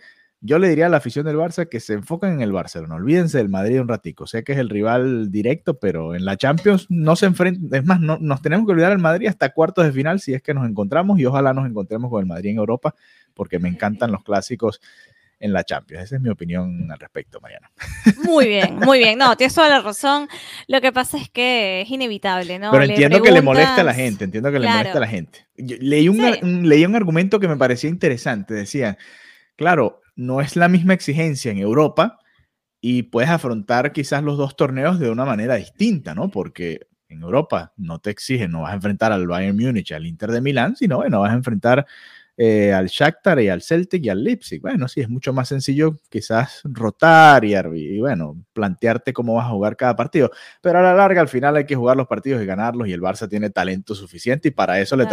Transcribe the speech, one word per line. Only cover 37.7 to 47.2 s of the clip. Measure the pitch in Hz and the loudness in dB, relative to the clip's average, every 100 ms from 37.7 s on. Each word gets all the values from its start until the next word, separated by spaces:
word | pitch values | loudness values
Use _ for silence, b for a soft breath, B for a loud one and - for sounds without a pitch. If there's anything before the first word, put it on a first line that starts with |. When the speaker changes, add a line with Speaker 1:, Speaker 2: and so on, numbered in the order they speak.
| - | -12
Speaker 1:
no | 85 82 | -10 -8
te | 104 | -8
exigen, | 101 - 127 95 | -8 -4 -4 -2
no | 82 | -4
vas | 78 | -6
a | 98 | -4
enfrentar | 101 98 113 | -4 0 0
al | 101 87 | 0 -2
Bayern | 87 98 | -2 -2
Múnich, | 101 127 113 87 | 0 0 -2 -6
al | 78 82 | -10 -10
Inter | 82 107 | -8 -6
de | 117 | -2
Milán, | 135 135 135 262 | -2 0 -2 0
sino, | 226 127 | 0 0
bueno, | 156 113 | 0 2
vas | 101 | 2
a | 120 | 0
enfrentar, | 127 104 120 127 139 B B B B - | -2 -2 2 2 0 B B B B 0
eh, | 113 107 101 | 2 4 2
al | 95 92 | 2 0
Shakhtar | - 143 - 202 151 | 0 0 2 2 2
y | 101 | 2
al | 87 | 0
Celtic | - 165 180 185 | 0 -2 0 -4
y | 120 | -2
al | 95 | -2
Leipzig. | 151 247 - 76 | -2 -4 -6 -10
Bueno, | - 247 127 | -6 -4 -4
sí, | - | -4
es | 113 | -6
mucho | 127 135 | -6 -4
más | 131 123 | -4 -4
sencillo | 135 131 139 156 151 _ | -4 -2 0 0 0 _
quizás | 110 - 113 131 - | -10 -2 -2 -2 -6
rotar | 147 113 113 - 160 160 | -12 -4 -4 4 6 10